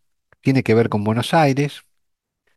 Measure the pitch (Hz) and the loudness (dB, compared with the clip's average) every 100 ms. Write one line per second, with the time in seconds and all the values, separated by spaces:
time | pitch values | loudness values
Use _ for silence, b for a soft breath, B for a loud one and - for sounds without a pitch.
0 | _ _ _ _ 131 131 110 110 117 107 | _ _ _ _ -2 0 2 2 2 -2
1 | 104 113 - 165 147 135 143 - _ _ | -2 -4 0 0 2 0 -4 -8 _ _
2 | _ _ _ _ _ | _ _ _ _ _